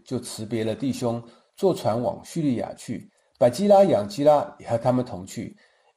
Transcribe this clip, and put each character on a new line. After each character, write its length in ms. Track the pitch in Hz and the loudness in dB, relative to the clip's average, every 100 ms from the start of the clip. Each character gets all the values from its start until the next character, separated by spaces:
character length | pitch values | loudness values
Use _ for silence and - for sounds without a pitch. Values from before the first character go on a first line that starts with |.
就 160 | - 123 | -8 -8
辞 240 | - - | -8 -12
别 200 | 107 117 | -6 -4
了 100 | 110 | -2
弟 180 | 104 139 | -2 -4
兄， 320 | 120 120 117 - _ _ - | -2 -4 -4 -10 _ _ -2
坐 160 | 190 147 | 0 0
船 260 | 117 113 | -2 0
往 180 | 113 - - | -2 -6 -8
叙 160 | 175 | -4
利 140 | 147 113 | -2 -2
亚 180 | - | -4
去。 340 | - - 101 - _ _ _ | -10 -10 -12 -12 _ _ _
百 140 | - | 2
基 160 | 151 202 | 2 6
拉、 160 | 196 | 6
养 260 | 190 110 104 | 6 2 -2
基 140 | - | 2
拉 300 | 147 147 - - | 4 4 0 -10
也 100 | - | -4
和 120 | 117 | -2
他 120 | 127 | 0
们 140 | 127 - | 0 -2
同 180 | 92 | -8
去， 320 | 98 - 90 - _ _ _ | -10 -10 -12 -14 _ _ _